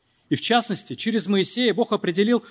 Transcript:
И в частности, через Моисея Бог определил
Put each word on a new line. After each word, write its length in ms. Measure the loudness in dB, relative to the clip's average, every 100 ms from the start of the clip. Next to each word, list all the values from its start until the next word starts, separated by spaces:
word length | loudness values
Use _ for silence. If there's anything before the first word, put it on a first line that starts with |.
| _ _ -4
И 60 |
в 60 | -2
частности, 540 | 2 2 2 -4 -8
через 340 | -8 -2 -2 0
Моисея 440 | 0 0 0 0
Бог 180 | 2 0
определил 500 | -2 0 0 2 2 -2